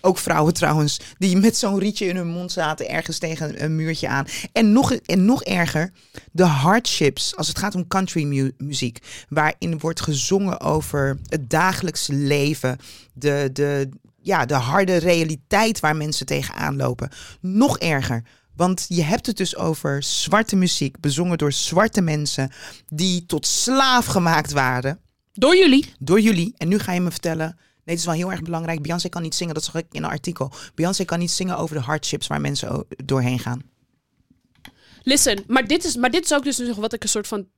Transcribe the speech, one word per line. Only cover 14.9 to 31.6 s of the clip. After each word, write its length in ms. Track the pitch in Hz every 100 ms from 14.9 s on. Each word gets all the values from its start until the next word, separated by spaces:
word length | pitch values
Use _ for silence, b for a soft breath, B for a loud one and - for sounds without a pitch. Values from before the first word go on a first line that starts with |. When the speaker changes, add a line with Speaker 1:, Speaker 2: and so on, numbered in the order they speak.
| 180
Speaker 1:
realiteit 800 | 170 170 160 156 _ 202 226 -
waar 160 | 156 151
mensen 300 | 151 151 143
tegenaan 500 | 143 135 - 151 139
lopen. 340 | 131 120 - B B B
Nog 360 | 185 196 277 -
erger, 460 | 165 143 127 117 117 b b -
want 300 | 180 180 -
je 160 | 175
hebt 220 | 151 220 -
het 120 | 208
dus 180 | 180 -
over 480 | 165 156 147 139
zwarte 520 | 143 - - 202 220 190
muziek, 440 | 180 - 135 -
bezongen 380 | 147 139 180 170
door 140 | 147
zwarte 500 | 139 - 165 220 -
mensen, 500 | 170 151 147 - 135 B B B B
die 380 | 151 185 180 170
tot 220 | 156 -
slaaf 580 | - - 262 262 254 -
gemaakt 460 | 196 175 160 151
waren. 480 | 143 131 127 135 156 _ _ _
Speaker 2:
Door 240 | - 262 370
jullie. 360 | 359 262 - _
Speaker 1:
Door 220 | 143 196
jullie. 320 | 220 185 170 -
En 100 | 165
nu 120 | 202
ga 120 | 196
je 60 | 180
me 100 | 180
vertellen, 340 | 165 170 160 160
nee, 80 | 165 _ _ -
het 140 | 175
is 60 | 170
wel 80 |
heel 180 | 160 180
erg 100 | 180
belangrijk. 400 | 165 165 165 165
Beyoncé 280 | 147 175 175
kan 120 | 175
niet 140 | 165 -
zingen, 180 | 175
dat 100 | 156
zag 120 | - 160
ik 100 | 170
in 120 | 156
een 60 | 156
artikel. 420 | 160 - 165 135 B B -
Beyoncé 300 | 170 190 180
kan 140 | 170
niet 120 | 170
zingen 260 | - 185
over 180 | 180